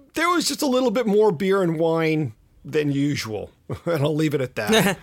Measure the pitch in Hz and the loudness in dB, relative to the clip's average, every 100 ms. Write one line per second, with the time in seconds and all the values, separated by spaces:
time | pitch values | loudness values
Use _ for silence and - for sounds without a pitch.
0 | 277 - 339 349 226 285 294 254 254 214 | -10 -2 0 0 -2 -2 0 2 2 0
1 | 226 208 214 147 190 196 175 160 165 165 | 2 4 4 2 0 2 0 0 0 2
2 | 160 156 139 - _ _ - 151 147 139 | 0 0 -2 -8 _ _ -6 -2 0 0
3 | 143 120 110 104 92 _ - 110 - 165 | -2 -2 -6 -8 -10 _ -12 -8 -4 -2
4 | 147 151 156 139 127 - 107 220 196 180 | 0 0 0 -2 -4 -4 0 2 2 -2